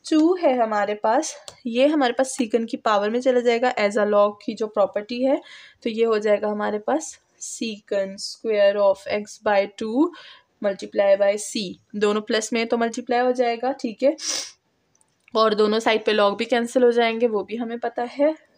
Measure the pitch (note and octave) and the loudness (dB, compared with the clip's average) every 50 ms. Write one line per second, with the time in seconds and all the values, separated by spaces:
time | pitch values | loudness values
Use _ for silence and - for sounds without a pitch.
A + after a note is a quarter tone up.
0 | _ - D#4+ D#4 D#4 E4+ F#4 F4+ F4 D4 B3+ B3 A3+ A3 G#3+ G#3 G3+ G3+ G#3+ G#3 | _ 2 2 4 4 4 2 2 2 2 2 2 0 0 0 -2 0 -2 -4 -2
1 | - A3 A3+ C#4+ D#4+ - - - - - - _ _ A#3+ A3+ A#3+ C4 D4+ D#4 D4+ | 0 0 2 2 0 -4 -12 -14 -20 -20 -20 _ _ -4 2 2 2 4 4 2
2 | C4+ A#3+ B3 - C4 C4 - - B3 G#3+ - A#3 A3+ A3+ - - _ A#3 G#3 G3+ | 0 0 0 -2 -2 -4 -2 -4 -4 0 0 -2 -2 -2 -8 -6 _ 0 0 2
3 | G3+ G#3+ A3+ B3 B3+ C4+ B3 B3 A#3 A#3+ A#3 A#3 B3+ B3 - - G#3 G#3 G#3 A#3 | 0 0 -2 0 0 2 2 2 2 2 0 2 0 0 0 0 0 0 2 0
4 | G#3 G#3 G3+ G3+ G#3 G#3 G#3 - - - G#3+ - A3 G#3+ - G#3+ G3 G3 - G#3 | 0 2 4 4 4 2 0 -6 -8 -10 -6 -6 -6 -4 0 0 0 0 0 -8
5 | G#3 - B3 A#3+ B3+ C4 C#4+ D4+ - - - - - - _ _ - A#3+ A3 A3 | -8 -6 -4 -2 0 0 0 0 -4 -12 -20 -20 -20 -20 _ _ -8 -6 -2 0
6 | A3+ A3+ A3 G#3+ G#3 G#3+ G#3 G3+ G#3+ G#3 G#3+ G#3 G#3 G#3 G#3+ G#3 G#3 - B3+ D#4 | 0 2 2 0 2 2 0 2 0 -4 -4 -4 -4 -4 -4 -4 -4 -2 -2 -2
7 | - - - _ _ _ _ _ - - - - A#3+ A3+ G#3+ G3+ _ _ G#3+ G3+ | -4 -8 -18 _ _ _ _ _ -16 -16 -10 -8 -8 -8 -8 -12 _ _ -4 -4
8 | G3 F#3+ G3 G3+ - - - - - A3+ G#3+ G3+ G3+ G3+ G3+ G#3 G3+ G3 F#3+ - | -4 -6 -8 -12 -12 -14 -14 -10 -6 -2 2 4 4 2 4 4 2 2 2 0
9 | - - - G#3+ G#3 - - - G#3+ G#3+ G#3 G3 G3 G3+ _ - A3+ A3 A3+ C4 | -4 -6 -6 -6 -6 -8 -18 -6 _ 2 2 2 0 -2 _ -10 -8 -4 0 0
10 | D#4+ F4 - - - - - - _ _ _ _ G#3 G3+ G3 - G#3 G#3 - G#3+ | 0 0 -2 -12 -20 -20 -20 -20 _ _ _ _ -4 -4 -4 -4 -12 -6 -2 0
11 | G3+ G3 G3 G3 G3+ G3+ G3+ G#3+ - - - A#3 G3+ F3+ F#3+ _ _ _ - G#3 | 4 4 4 4 4 2 2 0 -6 -6 -6 -6 -6 -6 -10 _ _ _ -2 0
12 | G#3 G#3 G#3+ G#3+ G#3 - A3+ A3 A3 - A#3+ A3+ A3+ A#3 A#3+ A#3 A#3 A#3 A3+ B3+ | 2 2 2 0 -2 0 -2 -2 -2 -2 -2 -2 0 0 0 0 0 -2 -4 -8
13 | A#3+ - B3 A#3+ B3+ B3+ B3 B3+ B3 A#3 A#3 A3+ - B3+ C#4 C#4 - A#3 G#3 _ | -4 -2 0 2 2 0 2 2 0 0 0 -2 -4 -4 -4 -4 -8 -8 -6 _
14 | B3+ C#4 D#4+ - - - - - - - - _ _ _ _ _ _ _ _ _ | 0 0 0 0 -6 -6 -6 -6 -8 -12 -18 _ _ _ _ _ _ _ _ _
15 | _ _ _ _ _ _ - A3+ A3 A3 G#3 G3+ G#3+ G#3 G#3+ A3+ A3+ A#3+ A3 G#3+ | _ _ _ _ _ _ 0 2 2 2 4 2 2 2 2 0 2 2 0 2
16 | - - G#3+ G#3+ G3+ G3+ G3+ G3+ A3+ A3+ B3+ A#3 A#3 A#3 - C4 B3 A#3+ A#3 A#3+ | 0 0 2 4 2 2 2 -2 -2 0 0 0 0 0 2 4 4 4 4 4
17 | A#3 A3+ A3+ A3+ A#3 A#3 G#3+ G3+ F#3+ - G#3 A#3 B3 A3+ A#3 A#3+ - A#3 - - | 2 0 0 0 0 0 0 -2 -4 -6 -8 -8 -8 -8 -8 -6 -8 -6 -6 -6
18 | A#3+ A#3+ - C4 C#4+ D#4 D#4+ - _ _ _ | -8 -8 -2 0 0 0 0 -4 _ _ _